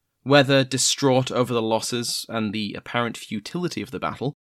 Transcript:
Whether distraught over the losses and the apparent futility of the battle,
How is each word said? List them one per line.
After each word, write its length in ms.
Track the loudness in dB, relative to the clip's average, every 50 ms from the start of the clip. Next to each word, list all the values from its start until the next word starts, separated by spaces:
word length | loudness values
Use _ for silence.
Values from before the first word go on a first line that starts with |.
| _ _ _ _ 2
Whether 400 | 4 6 6 6 6 6 4 4
distraught 680 | 2 0 0 0 0 2 2 4 4 4 4 2 2
over 220 | 0 0 0 0 0
the 80 | 0
losses 640 | 0 2 0 0 0 -2 -4 -4 -4 -4 -6 -6 -6
and 240 | -6 -4 -4 -2 -2
the 220 | -2 -4 -4 -6 -8
apparent 420 | -10 -8 -4 -2 -2 -2 -2 -4
futility 640 | -8 -10 -8 -8 -8 -8 -8 -6 -4 -4 -4 -4 -6
of 100 | -8 -8
the 80 | -6 -6
battle, 340 | -6 -6 -4 -4 -6 -6 -6 _ _